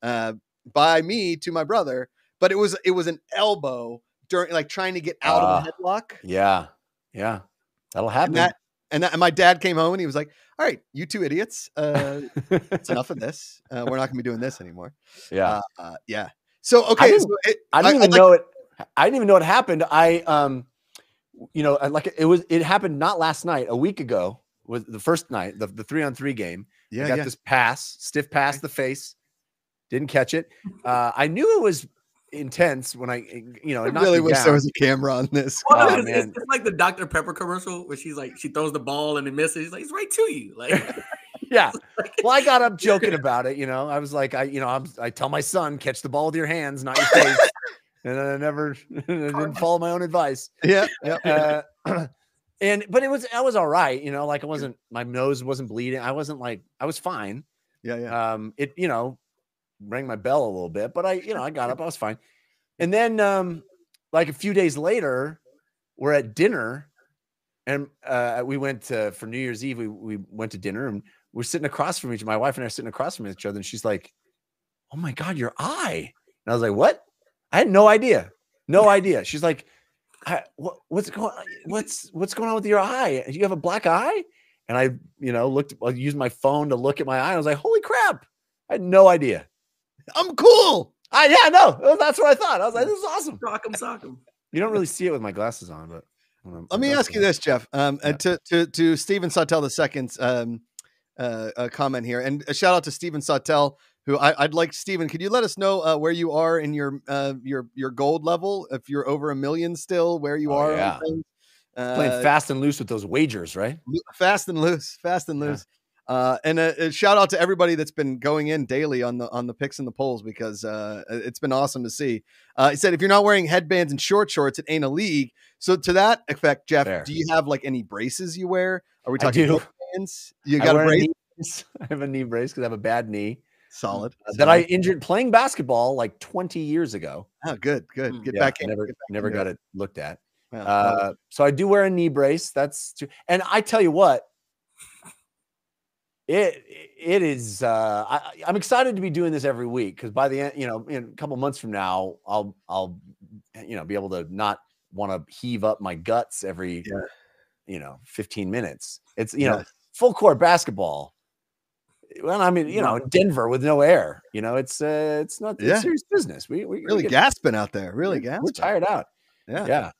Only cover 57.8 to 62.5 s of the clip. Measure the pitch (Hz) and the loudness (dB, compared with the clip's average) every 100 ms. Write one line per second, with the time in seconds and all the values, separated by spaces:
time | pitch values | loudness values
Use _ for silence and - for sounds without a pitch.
57.8 | 117 120 120 117 113 110 110 107 139 139 | -10 -10 -6 -4 -4 -4 -8 -8 -10 -4
58.8 | 180 120 123 131 _ _ _ _ _ _ | -4 -2 -6 -10 _ _ _ _ _ _
59.8 | 101 120 135 110 98 143 120 92 87 82 | -12 -10 -8 -8 -2 0 0 -4 -8 -6
60.8 | 113 - 185 190 185 208 135 151 120 131 | -6 -4 -2 -4 -6 -8 -6 -6 -6 -6
61.8 | 165 - 107 110 _ _ _ | -8 -6 -8 -8 _ _ _